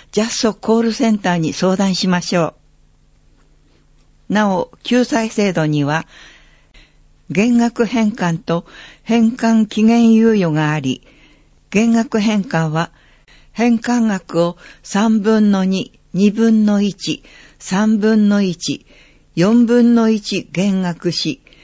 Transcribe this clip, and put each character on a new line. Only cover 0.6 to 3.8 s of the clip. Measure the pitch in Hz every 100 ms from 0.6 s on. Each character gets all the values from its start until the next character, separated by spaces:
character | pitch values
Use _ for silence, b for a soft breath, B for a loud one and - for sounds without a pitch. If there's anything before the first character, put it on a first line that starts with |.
| - 226
ー |
ル | 233
セ | 220 226
ン | 214
タ | 190
ー | 175
に | 156
相 | - 180 185
談 | 196 180
し | 185
ま | 180
し | - 180
ょ | 160 - _ _ _ _ _ _ _ _ _ _ _ _